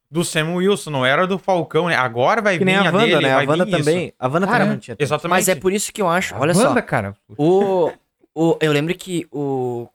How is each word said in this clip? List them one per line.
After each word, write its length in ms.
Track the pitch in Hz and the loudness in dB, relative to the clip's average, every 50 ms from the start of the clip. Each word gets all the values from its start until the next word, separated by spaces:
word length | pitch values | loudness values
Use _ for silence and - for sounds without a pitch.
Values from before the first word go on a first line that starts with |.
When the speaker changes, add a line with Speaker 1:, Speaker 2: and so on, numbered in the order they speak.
| _ - | _ -8
Speaker 1:
do 140 | 143 170 165 | -4 -4 -4
Sam 300 | - - 160 156 165 175 | -2 -2 -2 -2 -2 -2
Wilson, 340 | 180 185 202 202 185 - 156 | 0 2 0 0 0 -4 -4
não 160 | 147 131 127 | -2 0 2
era 220 | 131 139 160 185 | 2 2 2 2
do 100 | 185 196 | 0 -2
Falcão, 520 | 180 - 196 185 170 156 - - 156 175 170 | -4 -2 -2 -2 -2 -2 0 0 0 0 0
né? 60 | 151 | 0
Agora 460 | 120 127 123 117 120 131 170 214 233 | 0 -2 -2 0 0 2 2 2 2
vai 160 | 208 208 185 | 0 0 0
Speaker 2:
Que 80 | 160 190 | 0 2
nem 80 | 185 190 202 | 2 2 2
Speaker 1:
vir 80 | 196 | 2
Speaker 2:
a 20 | 165 | 2
Speaker 1:
a 20 | |
Speaker 2:
Wanda, 140 | 165 202 - | 2 2 2
Speaker 1:
dele, 160 | 170 165 147 | 2 2 2
Speaker 2:
né? 100 | 135 135 - | 2 2 2
A 20 | |
Speaker 1:
vai 100 | - 143 | 2 2
Speaker 2:
Wanda 200 | 135 156 170 180 | 2 0 0 0
Speaker 1:
vir 60 | 220 175 | 0 0
isso. 40 | 156 143 | 0 0
Speaker 2:
também. 280 | 151 170 180 156 - - | 0 0 0 -2 -8 -8
A 100 | - 127 | -6 -4
Wanda 200 | 127 139 170 196 | -2 0 0 0
Speaker 3:
Cara, 100 | 190 226 | 0 0
Speaker 2:
também 120 | 208 196 - 143 | 2 2 0 -2
não 60 | 131 | -4
tinha 160 | - - 113 | -8 -10 -6
tanto. 80 | - 147 | -4 -4
Speaker 1:
Exatamente. 240 | 123 151 151 - 170 | -2 -2 -2 -2 0
Speaker 4:
Mas 180 | 180 185 180 | 0 2 2
é 60 | 185 185 | 0 0
por 180 | 135 151 185 | 0 0 -2
isso 220 | 196 214 - - - | 0 -2 -4 -6 -4
que 80 | 214 | -2
eu 80 | 196 165 | 0 0
acho, 240 | 170 185 190 - - | 0 0 -2 -4 -4
Speaker 3:
A 60 | 107 | -2
Speaker 4:
olha 160 | 135 160 175 | 2 2 4
Speaker 3:
Wanda, 160 | 196 247 277 247 | 4 4 4 2
Speaker 4:
só. 80 | 233 | 0
Speaker 3:
cara. 340 | - - 156 120 98 101 98 _ _ - 107 | 0 -2 -2 -2 -2 -4 -8 _ _ -12 -4
Speaker 4:
O, 540 | 143 147 165 185 196 202 196 190 180 160 151 - - _ _ _ _ _ _ - | 0 2 2 4 2 2 2 0 0 0 -2 -4 -8 _ _ _ _ _ _ -4
o, 240 | 151 165 165 156 - | 0 2 2 2 2
eu 120 | 156 156 | 2 0
lembro 240 | 147 143 151 170 185 | 0 0 0 -2 -6
que 320 | 175 - 190 180 165 - - | -6 -8 -8 -6 -6 -6 -8
o, 560 | - 147 143 139 135 131 127 123 120 120 117 - | -8 -6 -4 -4 -2 -2 -4 -4 -4 -6 -10 -12